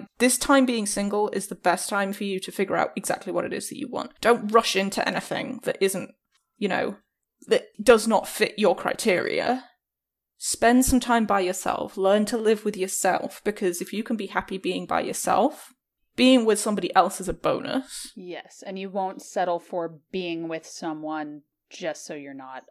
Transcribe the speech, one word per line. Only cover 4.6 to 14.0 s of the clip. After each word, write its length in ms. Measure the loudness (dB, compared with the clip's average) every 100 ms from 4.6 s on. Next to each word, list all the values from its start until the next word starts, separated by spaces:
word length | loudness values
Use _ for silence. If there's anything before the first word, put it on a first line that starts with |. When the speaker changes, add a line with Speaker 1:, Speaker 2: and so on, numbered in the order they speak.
| 4 0
Speaker 1:
into 320 | 0 0 -2
anything 520 | -2 -4 -6 -6 -6
that 140 | -4 0
isn't, 320 | 0 0 -10 _ _ _ _ -6
you 100 | -2
know, 300 | 0 -2 -6 _ _ _ _ 0
that 200 | 0 0 -2
does 260 | 6 6 6
not 200 | 0 0
fit 280 | -2 -2 2
your 180 | 2 2
criteria." 920 | -2 -2 2 2 2 0 0 -2 -4 _ _ _ _ _ _ -10
Spend 400 | -6 2 6 6
some 160 | 6 2
time 280 | 4 2 2
by 140 | 0
yourself. 560 | 0 -2 -2 -2 -4 0
Learn 280 | 4 4 2
to 100 | 0
live 280 | 2 2 0
with 100 | -2
yourself, 680 | -4 0 2 0 -2 -4
because 360 | -4 0 -2 -2
if 140 | -6
you 80 | -6